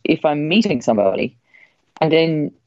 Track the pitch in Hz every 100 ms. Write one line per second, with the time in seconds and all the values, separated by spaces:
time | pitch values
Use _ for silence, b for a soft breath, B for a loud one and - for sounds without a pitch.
0 | - 160 160 147 151 196 214 135 - 110
1 | 98 95 - - b b b b _ -
2 | 160 160 165 156 147 -